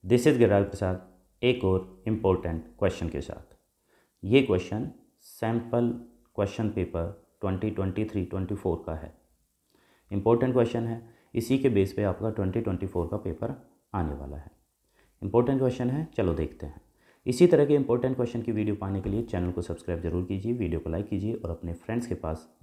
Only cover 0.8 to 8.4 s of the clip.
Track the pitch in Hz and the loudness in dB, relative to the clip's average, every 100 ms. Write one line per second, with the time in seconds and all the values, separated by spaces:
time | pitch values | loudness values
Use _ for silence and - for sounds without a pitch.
0.8 | 95 92 - _ _ _ 123 123 95 92 | -2 -2 -8 _ _ _ 0 2 2 0
1.8 | - - - 110 98 92 85 82 - - | -2 -10 -4 0 2 2 0 -6 -8 -2
2.8 | 98 - 82 69 - - - _ _ _ | -2 0 -6 -6 -8 -12 -14 _ _ _
3.8 | _ _ _ _ 98 127 131 92 - 107 | _ _ _ _ 4 4 6 2 0 -6
4.8 | 143 - _ _ - - 113 113 117 123 | -6 -10 _ _ -20 -6 -2 -2 0 0
5.8 | 120 117 - _ _ - 101 - 107 98 | 0 -2 -10 _ _ -2 -2 0 -2 -2
6.8 | 87 85 85 98 _ _ 98 95 107 104 | -2 -2 -4 -8 _ _ -4 -2 -2 -2
7.8 | 95 95 107 104 90 95 | -2 -2 -2 -2 -4 -4